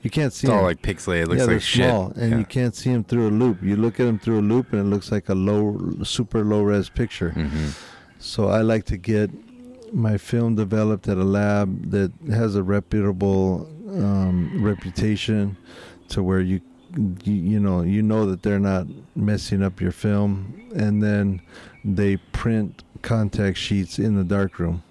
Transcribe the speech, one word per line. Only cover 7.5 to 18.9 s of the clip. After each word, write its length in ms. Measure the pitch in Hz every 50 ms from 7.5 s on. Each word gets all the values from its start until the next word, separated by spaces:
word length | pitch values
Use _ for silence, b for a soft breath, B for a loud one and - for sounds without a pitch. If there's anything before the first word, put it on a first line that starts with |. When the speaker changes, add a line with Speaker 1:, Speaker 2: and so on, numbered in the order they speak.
| 73 78 78 73 69 B B B B B B B B
Speaker 1:
So 300 | - - - - - 107
I 140 | 98 98 110
like 240 | 110 113 113 110 -
to 120 | - -
get 320 | 95 90 113 110 104 104 95 - - - - - - - - - - - -
my 260 | 233 139 113 107 107
film 360 | 98 - - - 117 117 117 113
developed 540 | 107 107 92 110 107 107 107 107 95 - -
at 80 | 101
a 60 | 92 95
lab 680 | 98 98 101 104 104 104 101 101 95 95 95 - -
that 220 | 95 101 98 90 - - 160 151
has 260 | 110 117 117 110 98
a 60 | 101
reputable, 1040 | 95 92 101 101 95 _ - 107 101 101 95 90 98 98 98 95 95 95 92 82 82 156 156 156 233 208
um, 720 | 196 95 101 101 101 98 95 92 90 90 87 - 190 175 101
reputation, 960 | 104 101 92 - 92 87 - 107 110 107 98 - - 110 104 101 101 101 - B B B B B B B B B -
to 120 | - -
where 180 | 95 92 95 95
you, 220 | 92 90 95 92 - - - - - - 180 156 107 95 90 92 -
you, 100 | 101 104
you 260 | 98 82 95 107 104
know, 220 | 101 98 92 90
you 220 | 85 87 98 104 110
know 240 | 107 110 110 107
that 160 | 98 92 87 -
they're 160 | 107 101 98
not 260 | 101 98 95 92 87 -